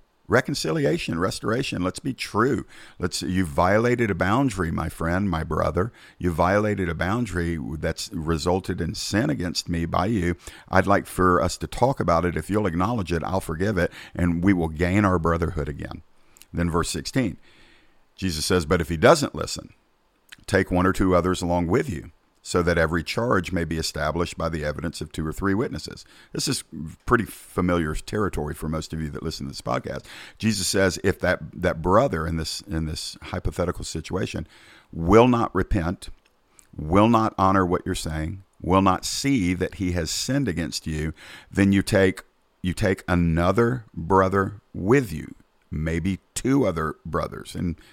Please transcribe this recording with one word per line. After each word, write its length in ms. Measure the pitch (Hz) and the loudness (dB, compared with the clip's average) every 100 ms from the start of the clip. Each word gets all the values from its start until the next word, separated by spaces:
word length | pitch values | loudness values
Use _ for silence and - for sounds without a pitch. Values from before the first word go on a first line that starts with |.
| _ _ - | _ _ 0
Reconciliation, 880 | 117 - 143 156 160 143 165 - - | 0 0 -4 -2 0 0 0 -2 -2
restoration. 640 | 165 - - 117 139 92 | -2 -2 -4 -2 -4 -2
Let's 180 | 90 - | -2 -4
be 140 | - | -8
true. 520 | 123 - 104 123 113 - - - - | -8 -4 2 2 0 -4 -16 -20 -6
Let's, 220 | 90 - | -4 -4
you've 260 | - 92 87 | -2 0 0
violated 640 | 71 90 104 120 123 113 | 2 4 4 2 2 0
a 40 | 87 | 0
boundary, 560 | 90 113 139 98 82 | 2 2 2 0 -2
my 180 | 82 78 | -2 -4
friend, 380 | - 82 90 101 | -4 -2 0 0
my 160 | 82 | -2
brother. 480 | 80 80 82 80 107 - - _ | -2 0 0 0 -2 -6 -20 _
You 140 | 90 | -2
violated 580 | 78 87 101 107 101 87 | 2 2 2 2 0 -2
a 40 | |
boundary 640 | 80 87 113 117 87 85 85 58 78 | -2 -2 -2 -2 -2 -2 -2 -4 -4
that's 340 | 80 80 - | -4 -4 -6
resulted 680 | 85 76 82 90 92 - 90 | -6 -2 0 0 0 -2 -4
in 120 | 82 | -4
sin 360 | 110 - 101 147 | -4 -2 0 0
against 400 | 87 87 - - | -2 -4 -6 -4
me 160 | 85 82 | -4 0
by 220 | 85 95 | 0 0
you. 280 | 113 87 90 - - - | 0 0 -2 -8 -20 0
I'd 160 | 92 95 | 2 4
like 220 | 98 - | 2 0
for 340 | - 92 90 | 2 4 4
us 160 | 87 - | 2 -2
to 80 | 80 | -8
talk 340 | - 123 139 | 0 0 2
about 240 | 85 82 87 | 2 2 2
it. 100 | 80 | -2
If 140 | - | -2
you'll 180 | 101 101 | -2 0
acknowledge 460 | 82 92 120 85 | 0 0 -2 -2
it, 100 | 85 | -2
I'll 160 | - 92 | 0 -2
forgive 380 | - 80 98 92 | -2 -2 0 2
it, 140 | 85 - - | 0 -2 -12
and 300 | - 87 85 | -2 0 4
we 100 | 92 | 4
will 140 | 92 82 | 4 2
gain 380 | 78 87 95 104 | 0 2 4 4
our 120 | 92 | 2
brotherhood 520 | 82 85 80 80 71 | 2 2 0 -2 -6
again. 340 | 73 - - - _ _ _ - | -6 -10 -12 -18 _ _ _ -10
Then 160 | 85 85 | -2 0
verse 200 | 85 82 | 2 0
sixteen, 480 | 80 67 139 113 69 - _ - _ _ _ _ _ | -4 -4 -2 -2 -4 -16 _ -20 _ _ _ _ _
Jesus 300 | 95 78 - | -4 -2 0
says, 220 | 92 76 | 0 2
"But 140 | 87 | 0
if 80 | 80 | 0
he 80 | 82 | 4
doesn't 360 | 110 160 143 | 4 4 2
listen, 360 | - - - - - _ _ _ _ _ - - | -4 -6 -8 -14 -20 _ _ _ _ _ -20 -2
take 240 | 98 95 | 0 2
one 160 | 90 92 | 2 2
or 80 | |
two 220 | 90 95 87 | 4 4 4
others 260 | 87 87 | 4 0
along 260 | 87 87 85 | 0 -2 0
with 220 | 113 78 | 0 0
you, 220 | 78 - - _ _ | -6 -10 -20 _ _
so 200 | - 92 | -2 0
that 160 | 85 85 | 2 4
every 260 | 80 85 | 2 0
charge 480 | 80 - 120 101 85 | -2 -2 0 0 0
may 120 | 90 | -2
be 140 | 82 80 | -2 -2
established 600 | 78 78 76 80 85 - | -4 -4 -2 -2 -4 -2
by 120 | 82 | -4
the 160 | 80 73 | -2 -4
evidence 340 | 73 85 - | -4 -6 -8
of 120 | 78 | -10
two 140 | - 78 | -6 -6
or 60 | |
three 220 | 76 98 | -2 0
witnesses." 500 | 98 143 - - - - - - | 0 -2 -6 -12 -16 -18 -20 -12
This 140 | - - | -6 -4
is 160 | 139 - - 80 82 - | -4 -6 -12 -12 -12 0
pretty 180 | - | 2
familiar 720 | - - - - 90 87 78 78 | 2 -8 -8 -2 2 2 0 -4
territory 580 | - 107 98 - 76 | -6 -2 -2 -2 -6
for 140 | 78 78 | -6 -4
most 240 | 78 - | -4 -6
of 80 | 80 | -6
you 100 | 78 | -6
that 120 | 71 | -6
listen 220 | 82 - 69 | -8 -6 -10
to 60 | |
this 100 | 65 | -10
podcast. 420 | - 62 - 67 - - - - | -6 -6 -6 -10 -12 -20 -20 -4
Jesus 300 | 107 101 90 | -2 0 0
says, 320 | 98 95 85 | 2 2 2
if 180 | 98 - | 0 0
that, 200 | 90 90 - | 0 -2 -4
that 280 | - 90 80 | -4 -2 -2
brother 460 | 85 101 135 90 80 | 2 4 4 0 -2
in 80 | 82 | -4
this, 260 | 82 - | -4 -8
in 260 | - 80 78 | -6 -6 -4
this 300 | 80 - - | -6 -10 -12
hypothetical 640 | - 92 92 82 87 - - | -10 -6 -6 -2 -2 -2 -6
situation 640 | 82 - 87 110 85 82 - - - _ | -8 -6 -4 -4 -6 -10 -14 -20 -20 _
will 360 | - 82 107 127 | -4 6 8 8
not 260 | 120 110 92 | 6 2 0
repent, 540 | 90 98 80 95 - - _ _ _ _ _ - | 0 0 0 -4 -10 -18 _ _ _ _ _ -10
will 320 | 76 95 110 | 2 4 6
not 280 | 117 110 - | 4 2 2
honor 280 | 95 95 90 | 4 4 2
what 200 | 90 - | 0 -2
you're 100 | 90 | -6
saying, 480 | - 78 80 95 - _ | -4 -6 -6 -8 -16 _
will 200 | - 95 | 2 4
not 240 | 98 92 - | 4 2 -2
see 480 | - 139 135 87 | -4 0 0 0
that 220 | 90 90 - | 0 -2 -4
he 180 | 92 | -4
has 160 | 87 82 | -2 -2
sinned 400 | - - 139 123 | -4 -2 -2 0
against 360 | 82 82 - - | -2 -4 -6 -6
you, 260 | 78 78 - - - - | -4 -4 -8 -16 -20 -6
then 220 | - 98 | 4 4
you 100 | 98 | 4
take, 420 | - 101 95 - - _ _ _ | 4 4 4 2 -10 _ _ _
you 120 | 90 | -6
take 300 | 82 95 95 - | 0 0 0 0
another 800 | 87 85 82 87 98 117 123 - | 2 4 4 4 4 2 0 -8
brother 640 | - 85 95 95 98 95 101 _ | -10 2 4 4 2 0 -4 _
with 400 | 95 90 139 117 | -6 2 2 2
you, 220 | 78 - - _ _ _ | -6 -10 -14 _ _ _
maybe 480 | 80 80 85 87 92 - | -6 -2 -2 -2 -4 -6
two 320 | - 127 139 110 | -6 0 2 2
other 300 | 82 78 - 80 | 0 -4 -6 -6
brothers, 480 | 80 78 - - | -4 -4 -8 -12
and 220 | 92 90 80 - | -6 -4 -6 -12